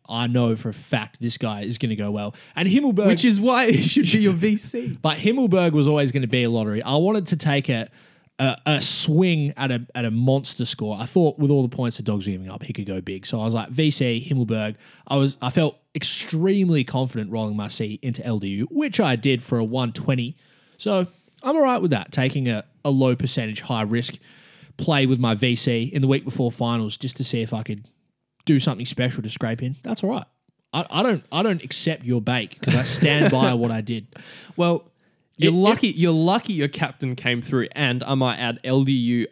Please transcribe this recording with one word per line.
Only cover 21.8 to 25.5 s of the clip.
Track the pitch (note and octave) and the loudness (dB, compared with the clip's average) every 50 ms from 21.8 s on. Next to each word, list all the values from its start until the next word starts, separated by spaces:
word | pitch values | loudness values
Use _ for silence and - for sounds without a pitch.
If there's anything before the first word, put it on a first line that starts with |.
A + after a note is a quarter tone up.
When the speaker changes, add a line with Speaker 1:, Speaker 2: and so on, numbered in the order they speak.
Speaker 1:
with | F3+ E3+ D3 | 2 2 0
that, | G#2 F#2 - - | 0 -2 -4 -2
taking | - B2+ C3+ B2 D3 C3 B2 | -2 0 0 0 -2 -2 -2
a, | A2+ G#2+ - _ _ _ - | -2 -4 -6 _ _ _ -2
a | D3 | 0
low | C#3 C3 C3+ C3 B2 | 2 2 4 2 2
percentage, | B2 - C3 - - A#2 A2 G#2+ - | 2 0 -2 -2 -2 -4 -4 -6 -8
high | - - B2+ A2+ A2 | -6 -4 -4 -2 -2
risk | G#2 A2+ A#2+ A#2 - - - _ - - - - - - - - - - | 0 0 -2 -2 -4 -8 -12 _ -20 -20 -20 -20 -20 -20 -20 -20 -18 -14
play | - - - D#3 C#3+ C3+ | -6 -2 0 2 2 4
with | B2+ C3 A#2+ | 2 2 2
my | B2 A#2 A2 | 2 0 0
V | G2+ B2+ B2+ | 2 2 0